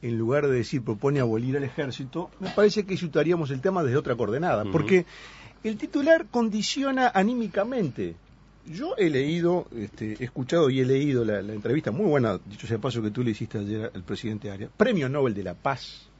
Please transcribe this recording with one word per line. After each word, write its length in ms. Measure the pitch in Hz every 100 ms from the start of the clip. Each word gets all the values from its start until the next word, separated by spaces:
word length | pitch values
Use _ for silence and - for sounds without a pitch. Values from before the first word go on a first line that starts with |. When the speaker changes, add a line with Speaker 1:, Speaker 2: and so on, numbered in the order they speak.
Speaker 1:
en 160 | 123 117
lugar 300 | 113 139 147
de 60 | 127
decir 260 | 110 143
"propone 380 | 113 107 139 143
abolir 380 | 123 110 123 139
el 80 | 131
ejército", 640 | - 143 127 131 165 175 -
me 100 | 185
parece 340 | - 208 214 196
que 100 | 185
situaríamos 560 | 170 156 151 175 147
el 80 | 135
tema 240 | 190 190
desde 140 | 147 127
otra 180 | 139 117
coordenada, 480 | 110 120 175 120
Speaker 2:
Ujú. 80 | 104
Speaker 1:
porque 340 | 95 147 185 175 - - - - -
el 140 | 214 214
titular 480 | 302 294 277 330 330
condiciona 800 | 240 226 214 202 - 269 262 254
anímicamente. 1000 | 196 214 247 220 185 208 262 170 113 92 82 - - - - -
Yo 280 | 165 302 466
he 120 | 180
leído, 580 | 135 139 170 170 175 - 117
este, 400 | 101 - 107 110
he 40 |
escuchado 460 | 123 - 127 170 151
y 80 | 131
he 60 | 127
leído 380 | 135 147 127 110
la, 160 | 104
la 120 | 101
entrevista, 380 | 107 107 139 139
muy 140 | 104 208
buena, 320 | 147 117 92 -
dicho 200 | 104 -
sea 100 | 113
de 40 |
paso, 200 | 131 120
que 80 | 107
tú 120 | 107
le 80 | 120
hiciste 260 | 107 113 113
ayer 320 | 101 110 110
al 100 | 95
presidente 460 | 87 101 113 107 107
Arias. 180 | 98 110 -
Premio 320 | 226 202 131
Nobel 240 | 143 135 101
de 80 |
la 100 | 92 87
Paz. 520 | - 135 - - - -